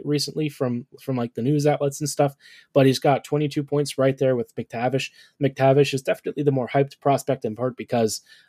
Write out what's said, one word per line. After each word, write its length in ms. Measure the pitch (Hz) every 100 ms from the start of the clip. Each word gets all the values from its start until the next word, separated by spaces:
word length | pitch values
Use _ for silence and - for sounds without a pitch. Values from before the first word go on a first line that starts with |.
recently 440 | - 147 - 156 151
from, 380 | - 127 120 120 -
from, 160 | - 127
like, 180 | 120
the 80 | -
news 240 | 117 151 147
outlets 340 | 143 143 139
and 80 | 147
stuff, 280 | - 143 - - - _
but 140 | 143 135
he's 140 | 131
got 240 | 156 135
twenty-two 400 | - 147 147 151
points 340 | 143 147 143 -
right 180 | 135 139
there 200 | 135 123
with 180 | 113
McTavish. 560 | - 113 117 127 127 - _ - -
McTavish 520 | 139 139 135 135 139
is 80 | 135
definitely 420 | - - 185 -
the 80 | 143
more 160 | 135 123
hyped 320 | 143 139 -
prospect 440 | 143 135 - 135
in 120 | 117 107
part 200 | 127 120
because 440 | 110 120 110 - _ -